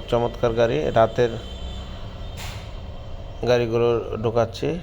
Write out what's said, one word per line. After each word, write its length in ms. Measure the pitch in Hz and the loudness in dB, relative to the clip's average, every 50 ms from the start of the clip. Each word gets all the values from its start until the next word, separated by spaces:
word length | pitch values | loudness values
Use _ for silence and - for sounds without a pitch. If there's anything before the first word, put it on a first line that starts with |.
| - - | -2 0
চমৎকার 440 | - 117 117 113 - - - 120 113 | 2 2 2 0 0 0 0 2 4
গাড়ি, 380 | 117 117 113 127 151 151 131 | 4 4 4 4 2 0 2
রাতের 380 | - 113 113 113 - - 123 117 113 110 - - - - - - - - - - - - - - - - - - - - - - - - - - - - - - - - - - - - - - - - 120 | 4 4 4 4 4 2 2 2 0 -4 -8 -10 -10 -8 -8 -8 -8 -8 -8 -10 -10 -10 -10 -10 -10 -10 -10 -10 -8 -8 -8 -8 -8 -8 -10 -10 -10 -10 -10 -10 -10 -10 -10 -10 -10 -10 -10 -10 -8 -4 2
গাড়িগুলো 720 | 120 123 120 120 113 110 117 117 120 117 113 95 95 - - 117 | 4 4 4 4 2 4 4 4 4 4 2 0 -2 -4 0 0
ঢোকাচ্ছি, 560 | 117 107 120 113 110 - - 139 143 160 175 | 2 4 4 2 2 0 -4 -2 -2 -2 -4